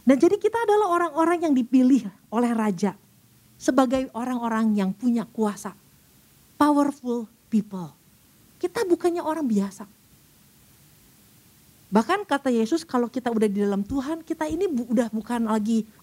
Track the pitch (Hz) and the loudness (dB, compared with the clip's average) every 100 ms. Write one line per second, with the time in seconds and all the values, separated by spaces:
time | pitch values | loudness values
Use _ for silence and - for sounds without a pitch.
0 | - 269 339 403 415 466 466 415 415 349 | 4 6 6 4 0 -2 2 2 2 0
1 | 339 285 330 349 330 262 233 262 254 262 | 0 0 0 2 2 0 4 4 6 4
2 | 202 - _ 214 240 226 214 175 202 - | 0 -14 _ -2 0 0 -2 -2 -4 -4
3 | _ _ _ _ _ _ - 269 262 262 | _ _ _ _ _ _ 0 2 2 0
4 | 262 226 254 254 233 220 226 208 190 190 | -4 -8 -6 -4 -2 0 2 2 0 -2
5 | 247 233 233 - 214 196 202 - _ _ | -2 -2 -4 -2 -4 -4 -12 -16 _ _
6 | _ _ _ _ _ _ 294 285 285 277 | _ _ _ _ _ _ 2 4 2 -2
7 | 247 240 220 _ _ 220 202 190 160 - | -6 -6 -6 _ _ -2 -2 -8 -12 -14
8 | _ _ _ _ _ _ 359 453 392 339 | _ _ _ _ _ _ -8 -4 -2 0
9 | 359 339 311 320 285 208 196 - 202 _ | 0 -2 -4 -4 0 0 -2 -8 -20 _
10 | _ _ _ _ _ _ _ _ _ _ | _ _ _ _ _ _ _ _ _ _
11 | _ _ _ _ _ _ _ _ _ 196 | _ _ _ _ _ _ _ _ _ 0
12 | 226 381 415 277 277 233 226 320 - 254 | 2 -2 0 -2 0 0 0 -2 -2 -4
13 | 240 262 240 226 214 202 202 196 202 277 | -2 -4 -4 0 0 0 -2 -2 -2 -4
14 | 262 330 - 330 311 320 392 262 240 240 | -4 -8 -8 -6 -6 -4 -2 -2 -2 0
15 | 233 214 214 240 226 220 208 226 214 - | 0 -4 -6 -4 0 0 0 -2 -2 -12